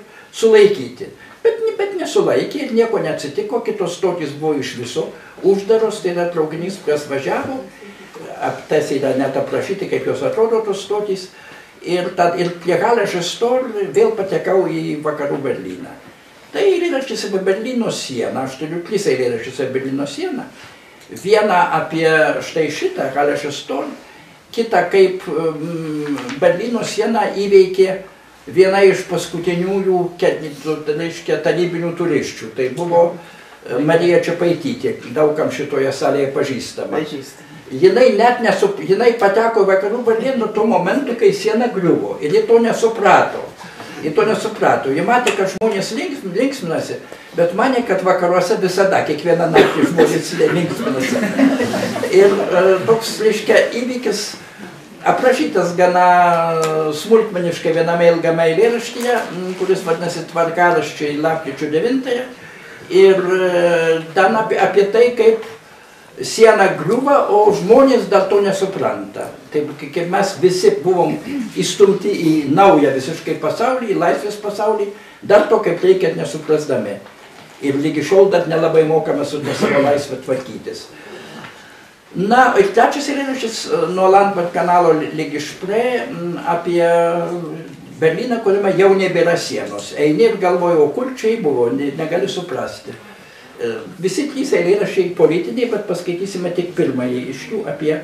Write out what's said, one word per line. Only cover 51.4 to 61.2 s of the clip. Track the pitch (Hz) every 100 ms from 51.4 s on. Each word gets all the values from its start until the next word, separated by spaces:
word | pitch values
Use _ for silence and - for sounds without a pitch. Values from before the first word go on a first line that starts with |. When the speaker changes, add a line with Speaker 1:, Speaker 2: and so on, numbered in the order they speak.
| 269 262 240 - 240 - 247
Speaker 1:
Ir, | 185 202
e, | 196 - 185 185 185
toks, | 220 226 - 170
reiškia, | 214 208 - 202 -
įvykis | 233 247 247 233 190 - - - - - - - -
aprašytas | - - 254 - - 190 170
gana | 175 180 180 180 180 175 170 165 160 160 156 156
smulkmeniškai | 147 196 226 208 180 175 170 170
viename | 160 165 170 170
ilgame | 165 165 165 165
eilėraštyje, | 165 233 233 - 240 240 226
m, | - 170 185
kuris | 185 185 185
vadinasi | 170 165 175 170 151
Tvarkaraščiai | 165 165 165 175 160 143 - 151
lapkričio | 147